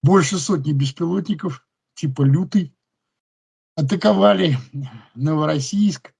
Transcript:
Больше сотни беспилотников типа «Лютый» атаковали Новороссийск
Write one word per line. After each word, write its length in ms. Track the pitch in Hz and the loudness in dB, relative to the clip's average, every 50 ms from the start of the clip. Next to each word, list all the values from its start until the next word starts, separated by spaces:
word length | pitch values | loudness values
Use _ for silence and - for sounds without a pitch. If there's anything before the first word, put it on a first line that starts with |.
Больше 360 | - 147 190 196 165 - 202 180 | 4 4 4 4 4 2 -2 -6
сотни 340 | 139 - 202 156 135 147 | -2 -2 -2 -2 -2 -2
беспилотников 920 | 147 135 139 135 - - 175 165 180 202 175 - 202 151 - 180 131 - _ _ _ _ _ _ _ | 0 0 -2 -2 -4 -4 -4 -2 -2 -4 -4 -4 -6 -6 -6 -8 -10 -10 _ _ _ _ _ _ _
типа 280 | - - 147 131 - 139 | -8 -6 -6 -2 2 2
«Лютый» 500 | 139 139 165 185 147 - 202 175 139 _ _ _ _ _ _ _ _ _ _ _ _ _ _ _ _ _ _ _ _ _ | 2 4 2 0 0 0 0 0 0 _ _ _ _ _ _ _ _ _ _ _ _ _ _ _ _ _ _ _ _ _
атаковали 800 | - 151 135 190 180 - 214 208 190 196 208 202 185 185 165 135 131 - - - 139 139 127 - 117 - _ _ | -4 -2 -2 -2 0 2 2 2 6 4 4 4 4 2 0 0 -2 -4 -10 -12 -12 -12 -12 -16 -20 -20 _ _
Новороссийск 1000 | 120 131 151 156 151 151 156 156 147 135 - - 202 208 208 156 135 _ - _ _ | -4 -2 -2 0 0 0 -2 -2 -4 -4 -4 0 0 2 0 0 -2 _ -20 _ _